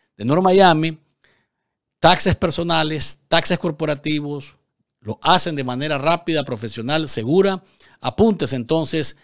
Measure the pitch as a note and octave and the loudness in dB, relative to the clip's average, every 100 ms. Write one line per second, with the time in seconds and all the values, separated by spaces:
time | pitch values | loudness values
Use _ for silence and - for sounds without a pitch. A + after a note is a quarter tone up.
0 | _ - A2 D#3+ F#3 F#3+ F#3 D#3 D#3+ D#3 | _ -8 -2 2 4 6 6 4 0 -8
1 | _ _ _ _ _ _ _ _ _ _ | _ _ _ _ _ _ _ _ _ _
2 | D#3+ F3+ G3 - F3 D#3 E3+ E3 D#3 D#3 | 4 4 2 0 -2 -4 -2 0 -2 -4
3 | - - - E3 D#3+ F3 F3 D3+ D#3 C#3+ | -6 -8 -2 0 0 -2 -4 -4 -4 -4
4 | D#3+ D3+ D3 D3 C3+ _ _ _ _ _ | -4 -6 -6 -10 -14 _ _ _ _ _
5 | G#2+ G#2 D3 F3+ F3 D3 B2+ B2 D3+ C#3+ | -12 -2 2 2 2 -4 -4 -4 -4 -2
6 | D3 E3 - D#3 C#3 A2+ A2+ A#2 A#2 D#3 | 0 -2 -2 -4 -4 -6 -8 -8 -2 -2
7 | D#3 - A2 F#3+ G3 F#3+ - _ _ _ | -2 -4 0 2 2 0 -8 _ _ _
8 | - - A3+ F#3+ C3+ C3+ A#2 D#3+ D3 D#3+ | -4 2 2 2 -2 -4 -2 -2 0 -2
9 | D3+ - | -4 -8